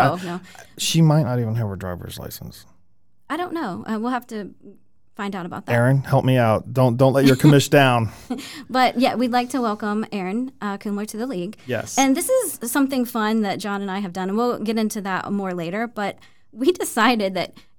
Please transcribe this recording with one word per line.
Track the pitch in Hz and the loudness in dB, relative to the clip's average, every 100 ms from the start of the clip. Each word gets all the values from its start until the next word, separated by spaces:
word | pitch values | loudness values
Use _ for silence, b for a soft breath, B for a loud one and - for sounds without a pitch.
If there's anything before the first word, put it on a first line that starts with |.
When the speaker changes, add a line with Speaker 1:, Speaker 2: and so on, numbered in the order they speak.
Speaker 1:
No, | 147 | 4
Speaker 2:
I, | 180 180 180 | 2 -6 -10
Speaker 1:
no. | B B B - | B B B -6
Speaker 2:
she | - 165 | 0 6
might | 156 151 | 6 6
not | 127 123 | 2 0
even | 113 117 | 0 -2
have | 104 | -4
her | 92 | -6
driver's | 92 87 90 - | -8 -8 -10 -12
license. | - - - - - - - - - - - | -14 -14 -16 -18 -20 -20 -20 -20 -20 -20 -8
Speaker 1:
I | 311 | -6
don't | 359 | -4
know. | 330 233 175 - | -6 -6 -8 -6
Uh, | 220 | -6
we'll | 233 | -4
have | 247 247 | -4 -6
to | 220 190 - 202 196 - - - - | -12 -12 -16 -20 -20 -20 -20 -20 -10
find | 202 190 | -8 -6
out | 175 | -8
about | - - | -10 -2
that. | |
Speaker 2:
Erin, | 120 123 139 | 2 4 2
help | - 135 131 | 2 2 4
me | 127 | 4
out. | 113 104 107 | 4 2 0
Don't, | 123 127 120 | 2 2 4
don't | 135 | 4
let | 131 135 | 6 6
your | 131 | 8
commish | 147 143 - | 8 6 6
Speaker 1:
<laughs> | 147 | 6
Speaker 2:
down. | 131 120 110 - - 254 B 294 - | 6 4 0 -6 -10 -10 B -16 -4
Speaker 1:
But, | 254 247 240 | 2 2 2
yeah, | 247 220 | 0 0
we'd | 247 | 0
like | 247 247 | 0 -2
to | 277 | -2
welcome | 226 214 208 214 220 | -2 -2 -4 -4 -4
Erin, | 202 185 226 262 - | -6 -4 -6 -6 -8
uh, | 208 202 | -8 -6
Kumler | 208 202 214 | -6 -6 -6
to | 214 | -8
the | 262 | -6
league. | 185 180 - 127 | -6 -8 -10 -6
Speaker 2:
Yes. | 113 - - | -6 -4 0
Speaker 1:
And | 269 269 | 2 2
this | 494 | 2
is | 523 381 - 240 | 0 0 -6 -4
something | 294 269 269 240 | -2 0 -2 -4
fun | 233 214 226 | -2 0 0
that | 202 180 | 0 -4
John | 208 202 | -4 -6
and | 202 | -4
I | 190 | -6
have | 196 | -6
done, | 185 185 | -6 -4
and | 214 | 0
we'll | 240 - | -2 -2
get | 214 226 | -2 -2
into | 214 220 | -2 -4
that | 190 180 - | -4 -6 -4
more | 202 190 | -4 -4
later, | 180 165 208 233 | -4 -6 -6 -6
but | 214 196 - b b b | -6 -6 -8 b b b
we | 220 269 | 0 0
decided | 359 - 240 226 226 196 185 | 0 -2 2 4 4 0 -2
that | - - b | -6 -8 b